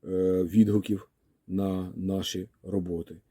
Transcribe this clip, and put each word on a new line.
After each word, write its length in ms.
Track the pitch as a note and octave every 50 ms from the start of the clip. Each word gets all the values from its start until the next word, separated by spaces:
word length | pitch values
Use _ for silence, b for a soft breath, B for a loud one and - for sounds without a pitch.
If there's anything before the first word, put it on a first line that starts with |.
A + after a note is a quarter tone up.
| - D2+
е, 340 | F#2 F#2 F#2 F#2 F#2 F#2 F#2
відгуків 680 | E2+ F#2 A2 A2 G#2 G2+ G#2 G2 - G#2 G2 - _ _ _ _ _ _ _ _
на 460 | - F#2 G2 G2 G2 F#2+ F#2 F#2 F#2 -
наші 540 | - F#2+ F#2+ F#2+ F#2+ F2+ - - F#2+ F#2 - _ _ -
роботи. 520 | F#2 F#2 G2 F2+ F2+ E2+ E2 E2 - E2 E2 _ _